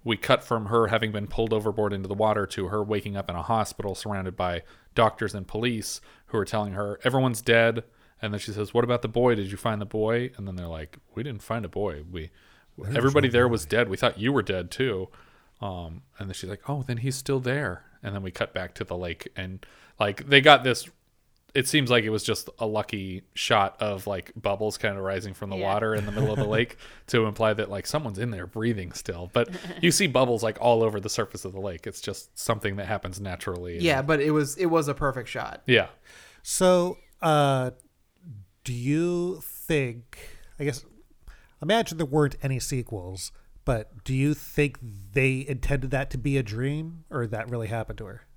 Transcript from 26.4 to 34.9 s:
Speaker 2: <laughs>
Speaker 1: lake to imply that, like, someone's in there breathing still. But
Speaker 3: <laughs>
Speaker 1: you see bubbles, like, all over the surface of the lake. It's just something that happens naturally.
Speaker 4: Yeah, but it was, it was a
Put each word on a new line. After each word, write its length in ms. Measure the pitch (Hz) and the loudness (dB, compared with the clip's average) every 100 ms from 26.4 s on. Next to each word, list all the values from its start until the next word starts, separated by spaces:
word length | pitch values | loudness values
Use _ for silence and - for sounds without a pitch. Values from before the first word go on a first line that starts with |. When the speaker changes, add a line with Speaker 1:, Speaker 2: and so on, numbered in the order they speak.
Speaker 2:
<laughs> 120 | 107 110 | 0 0
Speaker 1:
lake 180 | 120 - - - - | 0 -4 -20 -20 -2
to 180 | 120 110 | 0 2
imply 280 | 101 110 | 2 2
that, 160 | 104 98 | 2 -2
like, 160 | 98 - | -4 -4
someone's 320 | 151 139 95 | -4 -4 -6
in 100 | 120 | -6
there 160 | 98 87 | -6 -8
breathing 460 | 110 113 107 90 | -2 -2 -2 -4
still. 380 | - - 85 90 | -10 -10 -10 -2
But 160 | 123 120 180 175 | 0 0 -4 -10
Speaker 3:
<laughs> 160 | 175 | 2
Speaker 1:
you 80 | 170 | 2
see 160 | - 190 | 4 2
bubbles, 380 | 127 127 117 | 4 4 2
like, 140 | 113 - | 0 2
all 240 | 120 117 | 4 6
over 160 | 113 104 | 4 0
the 80 | 101 | -4
surface 340 | - 104 98 | -4 -4 -6
of 80 | 95 | -10
the 60 | 95 | -6
lake. 280 | 98 85 110 | -8 -6 -10
It's 120 | - | -10
just 380 | - 95 - - | -10 -10 -14 -10
something 380 | - 110 104 98 | -4 -2 -2 -4
that 100 | 95 | -4
happens 340 | 104 92 92 | -4 -4 -8
naturally. 600 | 101 87 - 90 87 85 | -8 -6 -6 -6 -8 0
Speaker 4:
Yeah, 200 | 165 135 | 2 2
but 200 | 139 156 | 2 2
it 100 | 151 | 4
was, 260 | 151 139 - | 2 0 0
it 80 | 180 | 2
was 200 | 165 | 2
a 80 | 143 | 2